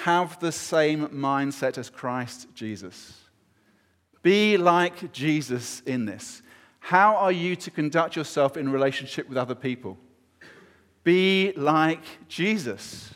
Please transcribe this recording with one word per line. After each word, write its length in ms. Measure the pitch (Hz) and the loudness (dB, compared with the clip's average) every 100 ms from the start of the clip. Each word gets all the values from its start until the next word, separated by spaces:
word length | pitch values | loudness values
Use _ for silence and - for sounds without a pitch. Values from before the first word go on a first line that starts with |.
have 360 | 175 175 170 - | 0 0 0 -4
the 120 | 170 | -6
same 560 | - - 160 156 156 147 | -6 -2 2 2 0 -4
mindset 680 | 139 139 139 139 135 131 127 | -4 -2 -2 -2 -2 -4 -4
as 140 | 123 | -10
Christ 560 | - 127 127 120 - - | -10 -6 -6 -6 -12 -20
Jesus." 640 | - 110 101 92 - - - _ _ _ _ _ _ _ _ _ _ | -12 -10 -10 -12 -18 -20 -20 _ _ _ _ _ _ _ _ _ _
Be 340 | 175 202 214 202 | 4 4 4 4
like 560 | 175 175 175 - 170 | 4 4 2 -2 -12
Jesus 680 | 123 151 151 127 123 117 - | -4 0 0 -2 -6 -6 -10
in 260 | 139 127 107 | -6 -4 -4
this. 340 | 101 - - - - _ _ | -8 -14 -18 -20 -20 _ _
How 360 | - 180 208 208 | 0 4 6 4
are 160 | 190 | 2
you 240 | 185 180 175 | 0 -2 -4
to 140 | 180 | -6
conduct 460 | 170 151 165 160 165 | -4 0 0 0 -2
yourself 400 | 147 151 139 160 | -4 0 0 0
in 160 | 135 | -2
relationship 560 | 135 135 135 131 - 147 | 0 0 0 -8 -10 -6
with 80 | 127 | -4
other 180 | 123 | -4
people? 440 | 123 131 120 98 92 _ _ _ _ - - - _ _ _ | -4 -6 -6 -10 -16 _ _ _ _ -20 -20 -20 _ _ _
Be 480 | 170 180 190 190 190 160 | 2 4 4 4 2 0
like 720 | 143 156 160 165 - - - | 2 4 4 0 -8 -20 -14
Jesus. 840 | - 190 220 120 98 - - - | -2 0 0 -2 -8 -12 -16 -18